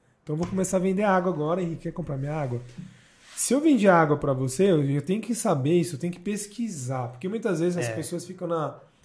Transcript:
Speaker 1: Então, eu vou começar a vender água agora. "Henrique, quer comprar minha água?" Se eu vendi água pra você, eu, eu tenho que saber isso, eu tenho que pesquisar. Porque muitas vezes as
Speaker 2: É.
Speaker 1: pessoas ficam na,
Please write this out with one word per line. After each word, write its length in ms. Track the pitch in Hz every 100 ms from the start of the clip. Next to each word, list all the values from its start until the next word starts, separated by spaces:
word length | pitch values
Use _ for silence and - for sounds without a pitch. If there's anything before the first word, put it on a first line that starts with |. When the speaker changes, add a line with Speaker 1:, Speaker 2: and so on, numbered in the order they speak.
| _ _
Speaker 1:
Então, 120 | -
eu 40 | 151
vou 80 | 175
começar 300 | 190 180 185
a 40 |
vender 240 | 185 190
água 280 | 208 185 180
agora. 300 | 160 151 180
"Henrique, 220 | 175 160
quer 80 | 170
comprar 260 | 165 156 135
minha 160 | 139
água?" 260 | 156 135 120 123 - - - _ _ -
Se 200 | - -
eu 60 | 254
vendi 280 | 320 254 196
água 300 | 170 156 147
pra 160 | 143
você, 360 | 131 131 - 196
eu, 140 | 160
eu 160 | 139 143
tenho 220 | 139 202
que 120 | 220
saber 440 | 233 220 151 131 175
isso, 160 | 175
eu 40 | 127
tenho 140 | 175
que 80 | 175
pesquisar. 880 | - 208 - - 226 160 123 131 120
Porque 180 | - 185
muitas 340 | 220 233 165
vezes 180 | 175 175
as 100 | 120
Speaker 2:
É. 40 |
Speaker 1:
pessoas 340 | 113 156 175 175
ficam 200 | 180 175
na, 320 | 165 143 - - _